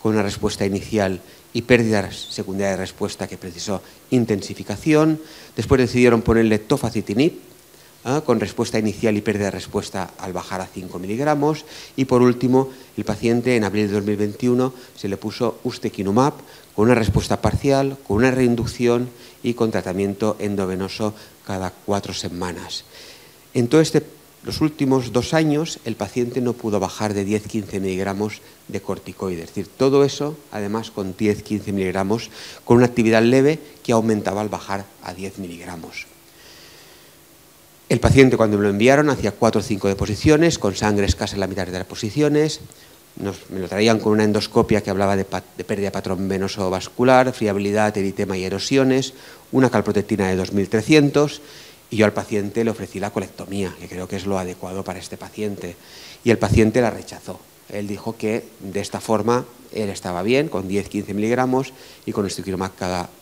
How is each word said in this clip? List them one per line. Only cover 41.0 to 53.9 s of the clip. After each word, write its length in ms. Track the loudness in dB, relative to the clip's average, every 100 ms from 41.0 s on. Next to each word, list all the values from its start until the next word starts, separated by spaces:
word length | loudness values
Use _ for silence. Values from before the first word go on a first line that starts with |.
escasa 300 | 2 0 -4
en 60 | -4
la 80 | -4
mitad 180 | -4 -6
de 60 |
las 140 | -6 -8
posiciones. 760 | -8 -4 0 2 4 2 -2 -14 -20 -20 -20 -20 -10
Nos, 340 | -8 -8 -10
me 80 | -8
lo 100 | -4
traían 300 | 0 2 2
con 140 | 2
una 100 | 2
endoscopia 600 | 2 2 0 0 2 2
que 40 | 0
hablaba 280 | 0 0 0
de 80 |
pa-, 180 | -2 -6 -10 -12
de 60 |
pérdida 240 | -6 -4 -4
de 20 |
patrón 380 | -4 -4 -4 -2
venoso 420 | -2 -4 -4 -2
vascular, 640 | -2 -4 0 6 6 4
friabilidad, 640 | 0 -2 0 0 2 2 0
eritema 400 | -2 -2 -4 -2
y 60 |
erosiones, 680 | -4 -4 0 2 4 2 0 -8 -20 -20 -4
una 180 | 2 4
calprotectina 600 | 4 0 0 0 0 0
de 80 | 0
dos 160 | 0
mil 160 | -2 0
trescientos, 720 | 0 4 6 6 4 0 -2 -18 -20 -20 -20 -4
y 60 | 2
yo 100 | 4
al 60 |
paciente 500 | 2 -2 -4 -2 -2
le 80 | -2
ofrecí 300 | -2 -8 -8
la 100 | -6
colectomía, 640 | -6 -8 -10 -8 -6 -6 -8
que 80 |
creo 180 | -12